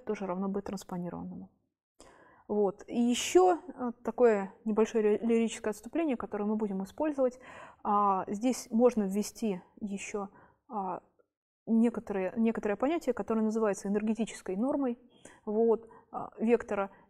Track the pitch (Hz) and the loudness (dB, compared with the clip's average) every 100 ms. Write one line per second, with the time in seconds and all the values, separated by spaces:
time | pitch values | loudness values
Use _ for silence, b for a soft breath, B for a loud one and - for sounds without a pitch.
0 | - 208 190 180 196 196 - 190 - 180 | -4 -6 -4 -4 -2 -4 -6 -10 -8 -8
1 | 175 170 180 180 190 _ _ _ _ _ | -8 -8 -12 -14 -16 _ _ _ _ _
2 | B B B B - 208 196 - - 233 | B B B B -4 0 0 -2 -6 0
3 | 240 240 - 349 370 330 - - 247 - | 0 0 4 6 6 4 -2 -8 -8 -6
4 | - 233 240 208 196 - 220 214 220 226 | -8 4 4 4 0 -8 -2 2 2 2
5 | 214 208 233 226 226 - 220 208 233 320 | 2 2 2 2 2 -2 -6 -6 -6 -2
6 | 330 240 202 208 208 214 214 190 196 - | -2 -2 -4 -4 -2 -2 -2 -4 -6 -4
7 | 311 277 254 - B B B B 214 208 | -4 0 0 -2 B B B B 0 2
8 | 202 190 - 202 254 233 - 226 247 226 | 4 2 -2 -2 -2 -2 -2 4 4 4
9 | 196 202 196 - 220 180 - - 208 196 | 0 -2 -4 -4 -4 -4 -8 -14 -10 -8
10 | - 208 196 b b b _ 220 185 175 | -8 -8 -8 b b b _ -8 -6 -6
11 | - _ _ _ _ _ - 226 233 226 | -10 _ _ _ _ _ 0 4 4 2
12 | - 196 185 - 226 220 214 202 262 330 | -4 -4 -2 0 0 0 -2 0 0 0
13 | 269 233 - 220 220 220 220 196 196 202 | -2 -4 -2 0 0 0 0 0 -2 -2
14 | 214 214 220 - - 185 262 294 262 240 | 0 -2 -4 -6 -6 -2 -2 0 -2 -4
15 | - B B B - 214 226 220 - B | -12 B B B -4 2 4 4 0 B
16 | B - - - 226 226 - 202 196 b | B -10 -10 -2 4 4 2 -4 -4 b
17 | b | b